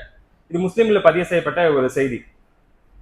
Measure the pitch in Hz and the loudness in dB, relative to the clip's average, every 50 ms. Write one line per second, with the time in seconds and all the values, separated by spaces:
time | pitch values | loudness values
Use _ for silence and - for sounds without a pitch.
0 | - - _ _ _ _ _ _ _ - 165 170 185 180 - 226 226 220 208 196 | -8 -16 _ _ _ _ _ _ _ -8 -6 -4 -4 -2 0 0 2 2 2 2
1 | 185 165 160 175 175 - 180 170 147 151 143 175 175 160 147 135 131 127 131 151 | 4 2 2 2 0 -2 -2 -2 -2 -2 -2 0 0 2 2 2 0 -2 -2 -2
2 | 135 135 120 107 - - _ _ _ _ _ _ _ _ _ _ _ _ _ - | -4 -4 -4 -8 -12 -16 _ _ _ _ _ _ _ _ _ _ _ _ _ -20